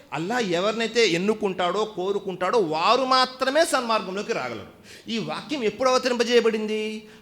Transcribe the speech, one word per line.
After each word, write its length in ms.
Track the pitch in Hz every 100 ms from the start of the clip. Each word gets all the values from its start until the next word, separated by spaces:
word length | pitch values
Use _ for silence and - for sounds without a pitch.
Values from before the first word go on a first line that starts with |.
| -
అల్లా 260 | 143 175 247
ఎవరినైతే 720 | 208 170 202 226 226 233 214
ఎన్నుకుంటాడో, 760 | 165 202 208 202 185 180 196
కోరుకుంటాడో 760 | 214 175 185 202 190 180 180 247
వారు 460 | 165 156 190 254
మాత్రమే 600 | 254 262 254 - 262 294
సన్మార్గంలోకి 680 | 330 277 240 220 185 190 208
రాగలరు. 800 | 185 123 110 92 - - - -
ఈ 80 | 226
వాక్యం 460 | 156 160 208 285
ఎప్పుడు 260 | 214 208 262
అవతరింపజేయబడింది 1160 | 254 254 240 233 240 220 214 214 214 214 214 - -